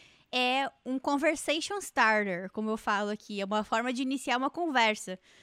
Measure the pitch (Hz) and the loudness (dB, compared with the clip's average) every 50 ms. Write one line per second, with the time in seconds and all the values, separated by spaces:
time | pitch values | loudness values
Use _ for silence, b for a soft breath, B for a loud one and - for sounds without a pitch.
0 | b b b b b _ - 254 247 247 254 269 277 262 - _ - 247 262 269 | b b b b b _ 0 0 2 2 2 0 0 -2 -6 _ -8 -6 -6 -2
1 | - 302 285 277 302 311 330 - - - 294 330 - - 403 403 381 - - 277 | 0 0 0 2 2 2 0 0 0 -2 -2 -2 -2 -4 -4 -6 -6 -2 0 4
2 | 240 220 220 214 208 196 180 170 190 185 - 220 214 220 220 220 - 220 208 202 | 4 4 4 4 2 0 -2 -4 -6 -8 -6 -6 -4 -2 -4 -2 -2 0 0 0
3 | 208 208 214 214 - - 208 196 196 190 214 214 208 - 220 220 240 254 254 247 | 0 -2 -4 -6 -8 -8 -6 -6 -4 0 0 -2 0 0 0 0 0 0 -2 -2
4 | 277 262 277 254 - 285 247 254 262 285 - 320 349 320 269 247 226 214 214 - | -2 -2 -2 -2 -2 -2 0 0 0 -2 -2 -2 -2 0 2 4 4 4 2 0
5 | - 185 185 b b b b b | -4 -10 -10 b b b b b